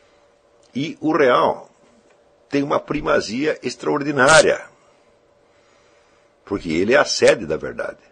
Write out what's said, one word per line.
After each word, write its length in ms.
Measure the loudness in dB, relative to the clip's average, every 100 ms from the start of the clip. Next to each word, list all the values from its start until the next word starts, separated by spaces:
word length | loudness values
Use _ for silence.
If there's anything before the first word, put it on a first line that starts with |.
| _ _ _ _ _ _ _ -10
E 220 | -8 -6
o 100 | -2
real 580 | 2 4 4 2 -2 -12 _ _ _ _ _ _ _ _
tem 140 | -4
uma 180 | -2 -4
primazia 800 | -4 -6 -2 -2 -2 -4 -4 -4
extraordinária, 1040 | -8 -6 -4 -4 -2 2 6 6 4 0 -6 _ _ _ _ _ _ _ _ _ _ _ _ _ _ _ _ _ -8
porque 200 | -8 -4
ele 260 | -2 2 2
é 20 |
a 80 | 0
sede 400 | 2 2 2 -2
da 120 | -6
verdade. 420 | -6 -10 -12 -14 _